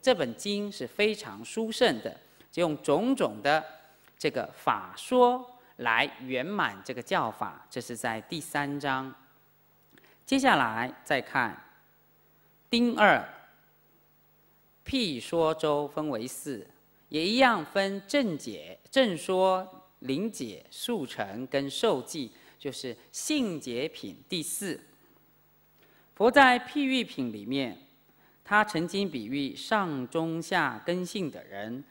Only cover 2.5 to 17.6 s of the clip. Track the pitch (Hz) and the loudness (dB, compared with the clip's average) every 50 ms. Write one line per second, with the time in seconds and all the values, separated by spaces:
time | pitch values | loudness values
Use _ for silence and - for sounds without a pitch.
2.5 | - 160 175 165 151 139 - - 143 160 220 254 269 - 180 120 107 107 101 139 | -2 0 0 0 0 -2 2 2 2 4 4 2 2 2 0 -2 -2 -2 0 2
3.5 | 151 156 151 - - - - - _ _ _ - _ - - 156 - 127 113 - | 2 2 0 -4 -10 -20 -20 -20 _ _ _ -20 _ -4 -2 -2 -2 -2 -4 -6
4.5 | - - - 143 117 101 92 90 - - - - 254 247 247 240 247 262 254 - | -10 -4 0 0 0 0 -2 -8 -12 -14 -6 0 4 6 6 6 6 2 -2 -10
5.5 | - - - - _ - 120 120 113 117 139 - - - 131 127 131 123 131 175 | -18 -20 -20 -20 _ -4 0 2 4 4 4 2 0 -6 -8 -4 -4 -4 -2 -2
6.5 | 208 202 156 117 101 95 - - 123 123 117 - 190 175 139 110 - - 104 95 | -2 -2 -2 -2 -4 -6 -10 -10 -10 -10 -4 0 0 2 2 0 -2 -6 -8 -8
7.5 | 85 - - - - 131 120 - 123 113 - 120 113 110 - - 175 160 - - | -8 -12 -18 -12 -10 -10 -8 -8 -8 -6 -4 -4 -4 -6 -6 -8 -8 -8 -8 -4
8.5 | - 147 143 139 143 143 143 139 131 131 131 131 - - _ _ _ _ _ _ | -2 -2 -2 -2 -4 -4 -2 -2 -2 -2 -4 -6 -12 -16 _ _ _ _ _ _
9.5 | _ _ _ _ _ _ _ _ _ - - - _ _ _ - 269 269 262 254 | _ _ _ _ _ _ _ _ _ -20 -20 -20 _ _ _ 0 0 4 6 6
10.5 | 202 151 127 113 110 113 120 127 - - - - 151 131 - - - 139 120 107 | 6 6 4 2 0 -2 -4 -4 -6 -10 -2 0 0 0 0 0 0 0 0 0
11.5 | - - - - _ _ _ _ _ _ _ _ _ _ _ _ _ _ _ _ | -2 -6 -14 -20 _ _ _ _ _ _ _ _ _ _ _ _ _ _ _ _
12.5 | _ _ _ _ - 233 240 240 233 - 208 196 151 117 - - - - - - | _ _ _ _ 2 4 4 4 6 6 8 8 8 6 4 -2 -10 -18 -20 -20
13.5 | _ _ _ _ _ _ _ _ _ _ _ _ _ _ _ _ _ _ _ _ | _ _ _ _ _ _ _ _ _ _ _ _ _ _ _ _ _ _ _ _
14.5 | _ _ _ _ _ _ _ - - 269 233 180 139 117 - - - 170 160 156 | _ _ _ _ _ _ _ -4 -2 0 0 0 -2 -4 -6 -2 0 2 4 2
15.5 | 160 160 - 151 147 147 147 143 143 156 156 151 131 107 117 127 - - - 147 | 2 2 2 2 2 2 0 -2 -4 -4 -2 -2 -2 -4 -4 -6 -8 -10 -10 -8
16.5 | 131 104 85 - _ _ _ _ _ _ _ _ 143 151 165 190 226 247 262 247 | -8 -10 -10 -14 _ _ _ _ _ _ _ _ -2 -2 0 2 4 4 6 4
17.5 | 226 185 | 4 2